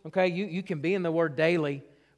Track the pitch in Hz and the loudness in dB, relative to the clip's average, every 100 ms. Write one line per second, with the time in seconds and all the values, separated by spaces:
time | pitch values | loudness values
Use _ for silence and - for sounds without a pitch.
0 | 160 185 185 175 202 175 180 160 156 196 | -6 0 2 0 -4 -6 -6 -4 -2 0
1 | 170 165 165 135 160 175 147 139 - _ | 0 0 0 2 2 4 0 -4 -10 _
2 | _ | _